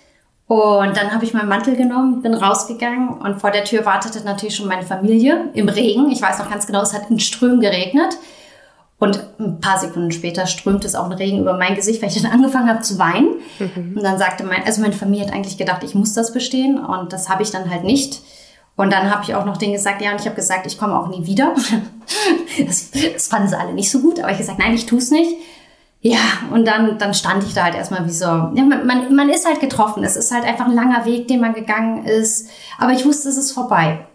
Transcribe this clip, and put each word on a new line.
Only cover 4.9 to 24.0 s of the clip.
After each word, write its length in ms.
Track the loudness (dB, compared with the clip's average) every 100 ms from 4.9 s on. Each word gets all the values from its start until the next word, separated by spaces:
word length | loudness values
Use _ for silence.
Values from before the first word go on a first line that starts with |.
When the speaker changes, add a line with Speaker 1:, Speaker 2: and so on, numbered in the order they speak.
| -2 2 4 4 2 0
Speaker 1:
im 140 | -2 0
Regen. 400 | 2 2 2 2
Ich 100 | 2
weiß 160 | -2 -2
noch 100 | -4
ganz 180 | -6 -4
genau, 140 | -2
es 120 | -2
hat 160 | -4 -2
in 80 | 0
Strömen 420 | 0 2 2 4
geregnet. 560 | 2 0 0 0 0 -2 -14 -20 -20 -20 -20 _ _ -2
Und 220 | 0 0 -6 -8
ein 220 | -6 -4
paar 160 | 0 0
Sekunden 320 | 0 -4 -4
später 360 | -4 -6 -4 -4
strömte 400 | -2 0 0 0
es 80 |
auch 100 | -4
ein 80 | -4
Regen 280 | -4 -2 0
über 180 | 0 0
mein 160 | 0
Gesicht, 260 | 0 -2 -2
weil 80 | -2
ich 140 | 0
dann 80 | 2
angefangen 360 | 4 4 4 2
habe 100 | 2
zu 180 | 0 0
weinen. 300 | 0 4 2 0 -10 -8
Speaker 2:
Mhm. 360 | -8 -6 -6 -2
Speaker 1:
Und 60 |
dann 160 | 0 0
sagte 240 | 0 -2
mein, 200 | -4 -4
also 160 | -2 0
meine 140 | 0
Familie 320 | 0 0 0 -2
hat 80 |
eigentlich 240 | -6 -6 -6
gedacht, 240 | -4 -4
ich 100 | -2
muss 200 | 0 0
das 180 | 0 -2
bestehen 460 | -2 -4 0 2 0
und 300 | -2 -6 -6
das 160 | -6 -4
habe 140 | -2
ich 80 | -2
dann 180 | -4 -4
halt 160 | -4
nicht. 380 | 2 2 0 -6 -16 -20 -20 -20 _
Und 180 | -2 2
dann 180 | 2 2
habe 120 | 0
ich 100 | -2
auch 100 | -4
noch 140 | -2 -2
denen 160 | -2
gesagt, 260 | 0 -2 -2
ja, 120 | -2
und 80 | -4
ich 60 | -6
habe 100 | -4
gesagt, 300 | -2 -2 -4
ich 120 | -4
komme 200 | -2 -2
auch 100 | -2
nie 180 | -4 -2
wieder. 280 | 0 2 2
<laughs> 40 | 0 0 -4 -12 -2 2 4 2 0 -4
Das, 320 | -2 -2 -4
das 340 | -2 -2 -2 -2
fanden 200 | 2 2
sie 100 | 0
alle 160 | -4
nicht 160 | -2 0
so 100 | 2